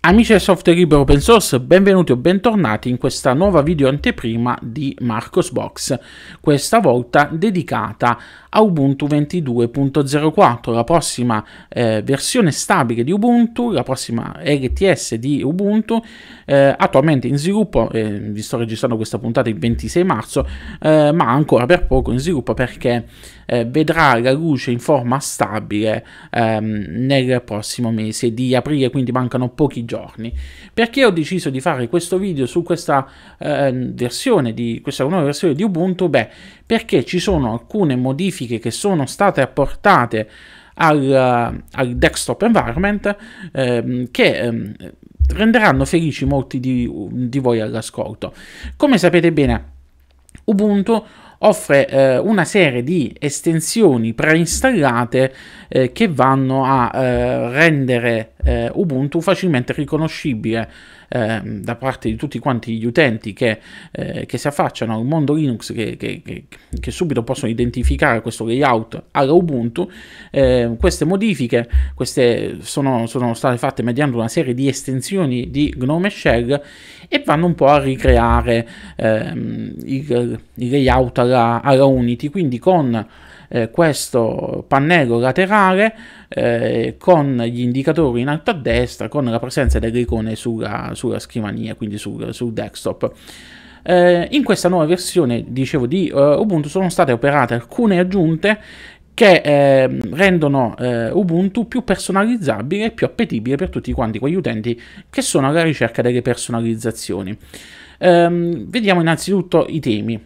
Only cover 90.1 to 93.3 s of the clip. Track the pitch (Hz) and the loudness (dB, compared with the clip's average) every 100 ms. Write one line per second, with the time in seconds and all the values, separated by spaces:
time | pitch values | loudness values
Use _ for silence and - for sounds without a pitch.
90.1 | 113 110 110 120 113 113 117 123 - 120 | -4 -4 -6 -6 -6 -6 -6 -8 -6 -6
91.1 | 104 - 120 107 113 113 110 107 104 104 | -6 -8 -8 -8 -8 -10 -8 -8 -8 -10
92.1 | 110 117 117 120 113 110 - - 90 113 | -10 -10 -8 -8 -6 -10 -8 -8 -6 -8
93.1 | - - | -8 -20